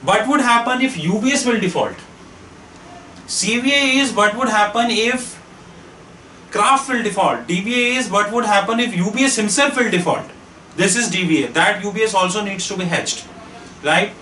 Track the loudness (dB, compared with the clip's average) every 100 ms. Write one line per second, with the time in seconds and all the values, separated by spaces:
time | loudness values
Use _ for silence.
0 | 2 0 2 2 4 2 2 0 0 -2
1 | -2 0 0 0 0 0 0 -2 -4 -6
2 | -18 -20 -20 -20 -20 -20 -20 -20 -20 -20
3 | -20 -20 -10 -4 -2 0 2 2 2 2
4 | 2 2 0 2 0 2 2 2 0 2
5 | 0 0 -6 -14 -20 -20 -20 -20 -20 -20
6 | -20 -20 -20 -20 -8 0 4 2 2 -2
7 | -2 0 0 0 -2 -2 0 0 2 0
8 | 0 0 0 0 2 2 2 0 0 0
9 | -2 2 0 2 0 2 2 2 0 2
10 | 0 -2 -6 -18 -20 -20 -18 0 0 2
11 | -2 -2 2 2 2 2 2 0 -4 -2
12 | 0 2 2 0 -4 -6 -6 -4 -2 -2
13 | -4 -8 -10 -18 -18 -18 -20 -6 0 0
14 | 0 -6